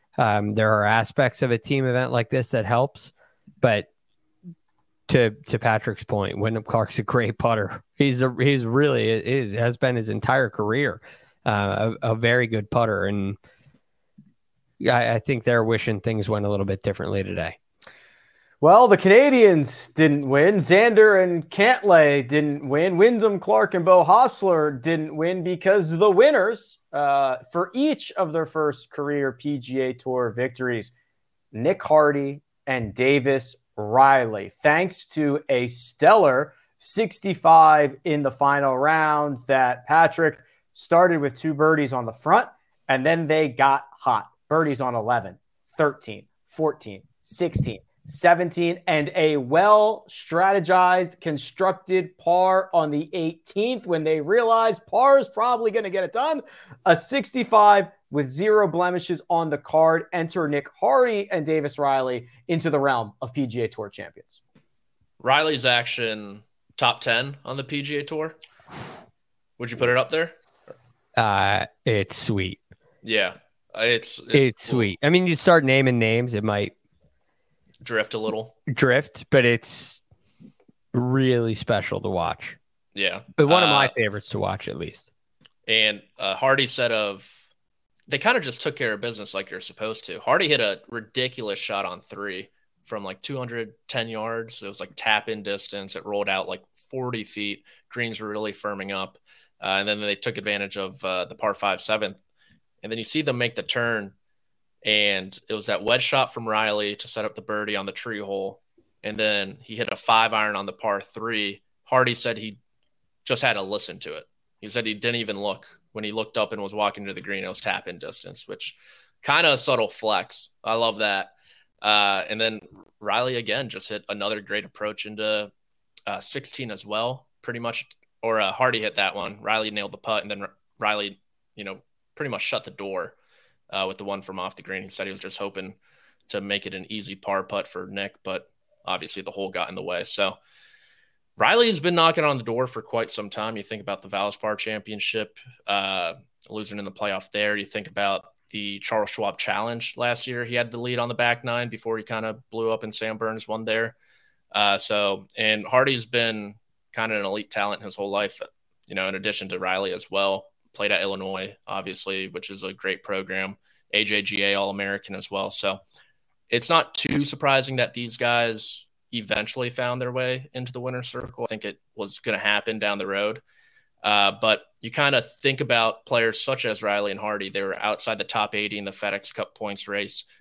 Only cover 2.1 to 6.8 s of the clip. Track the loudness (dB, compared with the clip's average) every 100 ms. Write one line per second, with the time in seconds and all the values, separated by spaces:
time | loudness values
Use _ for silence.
2.1 | -2 0 -2 0 -2 0 0 0 -4 -20
3.1 | _ _ _ _ 0 2 2 -2 _ _
4.1 | _ _ _ -20 -20 _ _ _ _ 2
5.1 | 4 4 0 -6 -2 0 0 -2 -8 -4
6.1 | -2 -2 -2 -2 -2 0 0